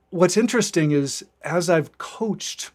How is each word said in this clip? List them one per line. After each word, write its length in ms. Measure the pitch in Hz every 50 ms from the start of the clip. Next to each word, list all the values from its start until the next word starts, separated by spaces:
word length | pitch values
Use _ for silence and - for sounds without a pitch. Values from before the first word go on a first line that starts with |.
| _ _
what's 260 | - 170 185 175 180
interesting 540 | 208 233 240 - 233 202 - - 170 156 151
is, 340 | 147 143 139 135 - - - - _ _
as 260 | - 147 160 180 170 170
I've 300 | 175 160 139 - - -
coached 720 | - - - - 220 220 185 - - - - - - - -